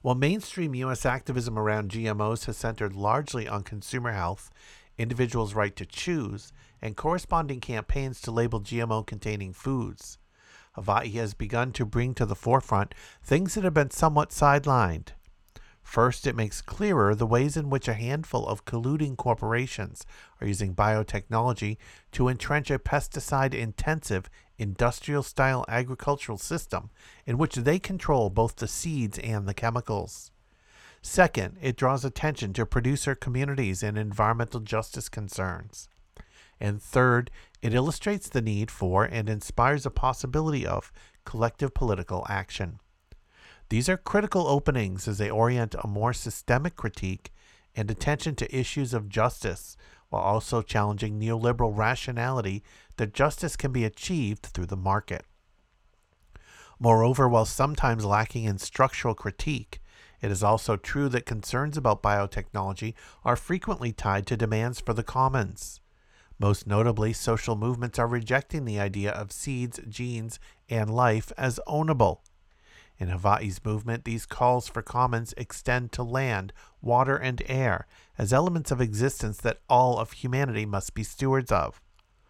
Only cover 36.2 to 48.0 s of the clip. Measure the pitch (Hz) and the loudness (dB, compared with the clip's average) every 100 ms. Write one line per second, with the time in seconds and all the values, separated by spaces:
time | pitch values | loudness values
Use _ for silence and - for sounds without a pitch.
36.2 | - - - _ 104 104 - 131 127 120 | -20 -20 -20 _ -4 -4 0 4 6 4
37.2 | 120 - - _ 120 120 143 151 208 202 | 0 -12 -20 _ 0 2 0 -2 -4 -4
38.2 | - 131 110 104 110 - 95 95 110 113 | -2 -2 0 0 -2 -2 2 4 2 0
39.2 | 107 107 - - 123 147 131 - 131 127 | -4 -4 -4 2 2 2 -2 0 -2 -2
40.2 | 127 143 160 143 - - - - - _ | -2 -2 0 -2 -2 -4 -6 -20 -20 _
41.2 | - - 113 - 135 - 120 92 87 92 | -10 0 0 0 -2 0 0 0 -2 -4
42.2 | - 101 - - 90 - _ _ _ - | -2 -6 -6 -6 -6 -8 _ _ _ -20
43.2 | _ _ - - - 110 127 185 - 202 | _ _ -20 -20 -2 0 2 0 2 4
44.2 | 214 185 156 143 147 127 101 95 110 98 | 6 4 4 4 4 2 0 -2 -4 -2
45.2 | 104 110 117 123 113 - 107 101 113 120 | 0 2 2 2 -2 -4 -4 0 0 -2
46.2 | 117 - - 123 165 - 110 - 95 90 | -6 -8 0 2 2 -4 -8 -4 -6 -6
47.2 | - - _ _ _ - 104 110 | -10 -20 _ _ _ -6 -4 0